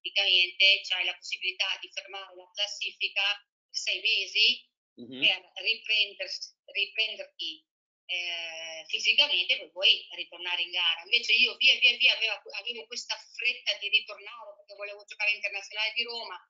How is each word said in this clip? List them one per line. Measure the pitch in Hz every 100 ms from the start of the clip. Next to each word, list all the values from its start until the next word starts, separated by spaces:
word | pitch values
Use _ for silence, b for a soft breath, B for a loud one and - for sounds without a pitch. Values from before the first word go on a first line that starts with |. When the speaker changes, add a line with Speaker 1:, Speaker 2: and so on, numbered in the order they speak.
Speaker 1:
praticamente | 175 202 196 185 180 - 196 196
c'hai | - 185 180
la |
possibilità | - - - 185 185 190 180
di | 180
fermare | - - 196 190 185
la | 180
classifica | - 202 - 202 - 196 202
per | 196 202 _ _ _
sei | - - 190
mesi | 220 214 185 208 226 247 - _ _ -
Speaker 2:
Mhm. | 120 127
Speaker 1:
per | 208 185 180 -
riprendersi, | 190 220 - 214 202 196 185 - - _ -
riprenderti, | 196 202 - 220 202 185 - 165 160 _ _ _ _ -
eh, | 180 175 170 165 160 165 160 160
fisicamente, | - 214 233 285 180 185 254
per | -
poi | 180 196 - - 180
ritornare | 170 170 180 175
in | 175
gara. | 180 170 165
Invece | 175 233 233
io | 220 240 -
via | 262 233
via | 247 240
via | 247 214
aveva-, | 220 208 - 202
avevo | 208 233 -
questa | 247 - -
fretta | - - 233 247 214 -
di | 208
ritornare | 214 214 202 208 233 208 -
perché | -
volevo | 196 202 208 -
giocare | - 208
internazionale | 208 208 202 196 214 220
di | 226
Roma, | 233 233 214 180